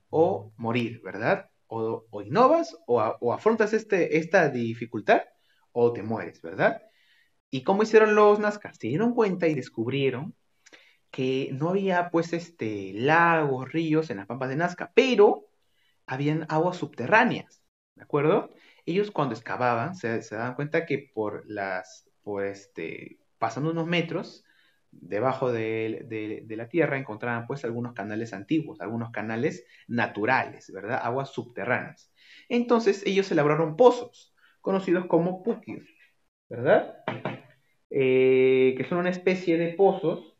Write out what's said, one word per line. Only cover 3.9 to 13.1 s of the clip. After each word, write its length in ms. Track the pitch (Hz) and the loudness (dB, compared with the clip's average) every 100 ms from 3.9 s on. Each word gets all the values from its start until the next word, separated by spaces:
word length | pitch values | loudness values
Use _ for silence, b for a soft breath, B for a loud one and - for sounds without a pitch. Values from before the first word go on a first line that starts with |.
| 190 160 156 | 0 2 0
esta 300 | 170 190 151 | 2 4 4
dificultad, 760 | 123 117 117 120 107 110 277 - _ _ _ _ | 0 -4 -6 -8 -2 2 2 2 _ _ _ _
o 220 | 120 120 | 2 2
te 100 | 113 | 2
mueres, 400 | 107 107 85 - | -6 -6 -8 -12
¿verdad? 400 | 82 98 196 - - b b b b b _ | -10 0 0 0 -12 b b b b b _
¿Y 120 | 131 | -4
cómo 220 | - 196 | 0 0
hicieron 320 | 214 220 220 214 | 4 6 6 6
los 240 | 208 208 | 6 6
Nazca? 340 | 208 208 - | 0 -4 -10
Se 140 | - 113 | -10 -4
dieron 260 | 156 233 | 0 0
cuenta 320 | 240 208 175 165 | 2 0 2 0
y 80 | |
descubrieron 800 | 139 120 - 117 139 135 120 196 - _ _ _ b b b _ | 0 -4 -6 -4 0 -2 -2 -8 -14 _ _ _ b b b _
que 400 | - 131 131 135 | -4 -2 -2 -4
no 160 | 135 165 | -4 -2
había, 420 | 196 190 175 175 | 0 0 0 0
pues, 220 | 170 165 | -2 -2
este, 600 | 170 - - 110 104 95 | -4 -8 -8 -6 -6 -8
lagos, 800 | 98 135 | -2 2